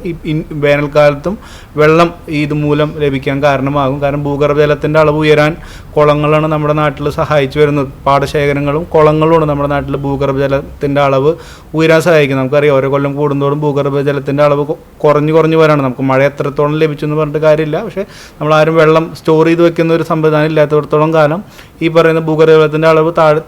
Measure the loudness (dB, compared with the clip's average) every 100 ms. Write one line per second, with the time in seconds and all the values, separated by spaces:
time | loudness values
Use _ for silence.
0 | -6 -8 -6 -6 -6 -4 0 0 0 2
1 | 2 0 -6 -8 -12 -20 -12 0 2 4
2 | 2 -2 -8 -6 -4 -2 -2 0 -2 -2
3 | -4 -2 -4 -2 0 0 -2 -2 -2 -2
4 | -4 -4 -4 -2 0 2 0 0 0 0
5 | 2 2 2 2 2 -2 -12 -20 -6 0
6 | 2 2 0 0 0 -2 -2 -2 -2 -4
7 | -6 -4 -2 0 -2 0 0 0 -4 -4
8 | 0 0 0 -2 -2 -2 -2 -4 0 2
9 | 4 4 2 2 0 -2 -2 -4 -4 -6
10 | -4 -4 -2 -2 -2 -2 -6 -8 -4 0
11 | 2 2 0 -2 -8 -20 -8 -2 2 2
12 | 4 2 2 0 0 0 2 2 0 -2
13 | -2 -2 -2 -2 -2 -2 -2 -2 -2 -2
14 | -2 -4 -4 0 2 2 -2 -8 -12 -2
15 | 0 2 2 2 2 2 2 2 -2 -4
16 | -2 0 0 -2 -6 -2 -2 0 -2 -2
17 | -4 -4 -4 0 0 0 0 -6 -6 -10
18 | -10 -14 -20 -8 0 2 2 4 4 2
19 | 0 -6 0 2 2 2 2 2 0 -2
20 | -2 -2 0 0 0 0 0 0 0 0
21 | 2 2 2 0 -8 -20 -20 -6 0 2
22 | 2 2 -2 2 4 6 4 2 2 2
23 | 2 2 2 2